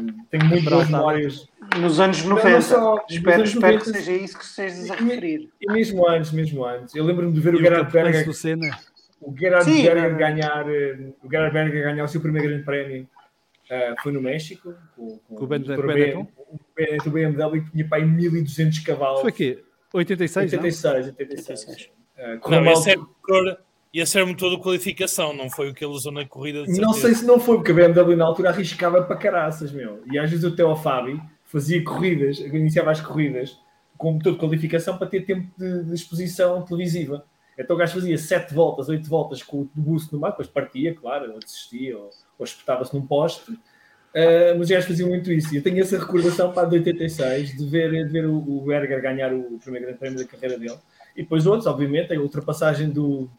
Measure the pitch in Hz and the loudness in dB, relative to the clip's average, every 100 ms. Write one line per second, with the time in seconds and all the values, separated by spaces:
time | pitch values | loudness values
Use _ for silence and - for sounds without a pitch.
0 | 113 107 - 156 156 175 151 170 156 147 | -8 -10 -6 2 4 4 4 4 4 2
1 | 151 151 143 135 - _ - 180 175 156 | 2 0 -2 -6 -14 _ -6 0 2 4
2 | 190 170 165 202 208 247 - 247 220 214 | 4 2 2 4 6 6 6 4 4 0
3 | - 165 180 175 214 226 220 214 220 208 | -2 -2 4 4 4 4 6 4 2 -4
4 | 165 185 190 - - - 190 180 220 196 | -2 -4 -4 -12 -16 -8 -8 -8 -8 -2
5 | 233 247 175 156 - _ 202 220 202 190 | -2 -2 -4 -6 -8 _ -2 0 2 4
6 | 175 165 156 156 156 143 123 123 123 147 | 4 4 0 -2 -2 -2 -4 -6 -8 -2
7 | 156 175 175 156 156 170 175 170 151 165 | 0 0 0 2 4 6 6 6 4 4
8 | 165 160 156 151 160 165 160 120 - _ | 4 2 0 -4 -4 -4 -4 -8 -16 _
9 | _ _ - 131 180 180 170 156 170 170 | _ _ -16 -4 2 4 6 6 6 4
10 | 165 156 156 156 151 147 147 147 139 135 | 2 2 0 0 -2 -2 -2 -2 -2 -6
11 | 135 - 131 156 156 156 156 151 147 147 | -12 -18 -6 -2 0 0 0 0 -2 -2
12 | 147 160 156 151 147 147 147 139 139 131 | -4 -4 -2 -2 -2 -4 -4 -6 -6 -10
13 | 131 _ _ _ _ _ - 127 123 120 | -14 _ _ _ _ _ -10 -4 -4 -4
14 | 147 139 127 151 160 180 175 170 - - | -6 -4 -4 -4 -8 -16 -18 -20 -20 -18
15 | 117 110 - - 131 147 135 139 139 143 | -16 -16 -18 -10 -6 -4 -4 -4 0 2
16 | 143 151 202 - - 156 _ - 156 151 | 2 0 -10 -16 -20 -20 _ -6 -4 -4
17 | 156 156 156 143 156 156 156 156 156 156 | -2 0 0 0 -2 -4 -4 -4 -2 0
18 | 160 165 175 165 147 143 156 156 - 143 | 2 2 2 0 -2 0 0 0 -2 -2
19 | 135 135 131 - 147 127 _ _ _ 190 | 0 0 0 0 -2 -4 _ _ _ -2
20 | 170 185 170 190 190 170 175 - 151 135 | -2 0 -2 -2 -2 0 -2 -2 0 0
21 | 131 - 135 143 - 123 - - - _ | -2 -8 -12 -12 -12 -14 -16 -18 -20 _
22 | _ - 120 117 - 165 165 165 180 185 | _ -16 -12 -8 0 4 6 4 4 2
23 | - _ - 190 185 180 _ _ _ 160 | 0 _ 0 2 2 -4 _ _ _ -6
24 | 165 202 185 180 185 180 185 185 196 - | -2 0 0 0 -2 -2 -2 -4 -4 -6
25 | 185 - 156 143 131 - 139 131 147 143 | -4 -4 -4 -6 -8 -6 -8 -6 -10 -8
26 | 135 143 139 135 147 147 147 180 220 220 | -10 -10 -12 -12 -10 -8 -4 0 2 4
27 | 247 226 240 247 240 220 175 170 175 170 | 4 4 6 6 6 4 4 8 8 8
28 | 175 170 165 165 185 170 175 - 175 175 | 6 6 2 2 0 0 -4 -2 2 2
29 | 180 180 208 175 156 156 151 139 117 104 | 2 -2 -2 0 -2 -4 -8 -10 -12 -12
30 | 123 139 156 170 175 165 165 156 156 131 | -6 -2 0 0 0 2 2 2 0 -2
31 | 123 147 156 _ _ 156 151 170 - 131 | -2 -8 -12 _ _ -4 0 0 -2 -2
32 | 185 165 139 143 147 156 156 160 156 156 | 0 2 0 -2 -4 0 2 2 2 0
33 | - 151 147 127 131 - _ _ _ - | -2 -2 -2 -2 -8 -12 _ _ _ -6
34 | 160 156 180 165 160 160 156 165 165 185 | -4 0 0 0 0 -2 -2 -2 -4 -6
35 | 175 190 185 185 180 - 185 180 165 170 | -4 -4 -4 -6 -6 -10 -6 -6 -6 -8
36 | - 165 180 - 180 180 170 170 180 170 | -8 -8 -6 0 0 0 -4 -4 -4 -4
37 | 143 143 - _ _ - 131 170 170 185 | -4 -8 -12 _ _ -10 -4 0 0 -2
38 | 180 156 - 180 - 143 160 - 135 156 | -2 -4 -2 -4 -2 0 2 0 -4 -6
39 | 156 156 147 131 - 143 139 151 151 160 | -2 -2 -2 -8 -10 -8 -6 -4 -2 -2
40 | 156 147 156 - 131 - 135 127 160 165 | -4 -6 -6 -6 -6 -6 -6 -4 -4 -6
41 | 120 143 127 110 - - - 120 131 110 | -8 -8 -8 -14 -18 -18 -14 -12 -10 -10
42 | 101 - _ - 123 - - 127 127 143 | -14 -20 _ -14 -14 -10 -6 -4 -4 -6
43 | 135 143 160 - - 226 _ _ _ _ | -2 0 0 -4 -14 -18 _ _ _ _
44 | _ 156 165 170 175 175 175 185 180 170 | _ 2 6 6 6 4 2 2 2 -2
45 | 180 180 180 160 156 143 160 180 190 190 | 0 -2 0 0 0 -2 0 0 0 -2
46 | - 180 170 165 180 180 170 170 165 170 | 0 2 2 2 2 2 2 2 2 -2
47 | 165 156 131 135 143 131 143 165 165 160 | -4 -2 -2 -2 -4 -6 -4 0 0 0
48 | 151 160 160 156 143 139 139 147 139 135 | -2 -2 0 -2 -2 -6 -2 -2 0 -2
49 | 131 131 131 127 123 117 131 127 123 123 | -2 -2 -2 -4 -6 -12 -12 -12 -10 -10
50 | 135 131 127 120 131 123 117 131 _ _ | -10 -10 -12 -10 -8 -6 -10 -14 _ _
51 | _ - 156 160 160 220 175 139 143 147 | _ -14 -2 2 4 2 2 -2 -2 -2
52 | 170 156 143 147 147 147 156 143 156 143 | -2 -2 -4 -6 -6 -2 0 0 -2 -2
53 | 147 139 127 | -2 -2 -6